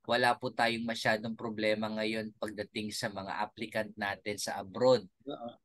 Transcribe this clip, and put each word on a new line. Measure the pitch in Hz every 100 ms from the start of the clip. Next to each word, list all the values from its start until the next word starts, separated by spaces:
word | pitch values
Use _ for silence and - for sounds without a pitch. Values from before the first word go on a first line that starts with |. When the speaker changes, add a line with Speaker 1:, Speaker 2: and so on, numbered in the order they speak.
| -
Speaker 1:
Wala | 120 123 120
po | 123
tayong | 117 117 113 117
masyadong | 113 123 110 113 110
problema | 113 104 107 107 110
ngayon | 107 110 110 107 -
pagdating | 110 101 101 113 107
sa | - 113
mga | 101 95 95
applicant | 107 - 113 113 107 107
natin | 101 98 107 104
sa | - 92
abroad. | 95 104 127 120 92 _
Speaker 2:
Oo. | 139 151 117 -